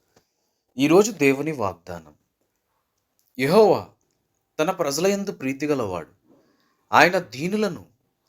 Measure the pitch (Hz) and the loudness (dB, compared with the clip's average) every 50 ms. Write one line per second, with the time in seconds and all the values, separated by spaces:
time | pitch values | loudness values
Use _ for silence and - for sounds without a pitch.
0 | _ _ _ _ _ _ _ _ _ _ _ _ _ _ _ 123 139 147 160 190 | _ _ _ _ _ _ _ _ _ _ _ _ _ _ _ -2 0 4 4 4
1 | 208 240 208 - 143 139 135 135 143 156 156 127 107 95 90 - _ - 87 85 | 4 2 0 0 2 2 2 0 -2 -6 -6 -4 -6 -6 -6 -8 _ -14 -14 -14
2 | 78 76 76 _ _ _ _ _ _ _ _ _ _ _ _ _ _ _ _ _ | -16 -20 -20 _ _ _ _ _ _ _ _ _ _ _ _ _ _ _ _ _
3 | _ _ _ _ _ _ _ 123 131 139 175 220 214 190 147 110 92 - - _ | _ _ _ _ _ _ _ -4 -2 2 4 6 6 6 4 2 -2 -8 -16 _
4 | _ _ _ _ _ _ _ _ _ _ _ - 156 180 180 175 165 143 139 156 | _ _ _ _ _ _ _ _ _ _ _ -4 -4 -4 -2 -2 -4 -4 -2 -2
5 | 175 196 202 202 196 196 180 - 135 135 135 135 151 147 147 131 113 98 92 85 | 0 0 0 -2 -4 -8 -10 -8 -8 -8 -6 -6 -4 -4 -2 -2 -2 -4 -6 -8
6 | 76 - _ _ _ _ _ _ _ _ _ _ _ _ _ _ _ _ 107 123 | -10 -12 _ _ _ _ _ _ _ _ _ _ _ _ _ _ _ _ 4 4
7 | 151 175 185 185 - - - 127 156 180 208 214 214 190 156 110 - - _ _ | 4 6 4 0 -4 -6 -8 -8 -6 -4 -2 -2 -2 -4 -4 -8 -14 -20 _ _
8 | _ _ _ _ _ | _ _ _ _ _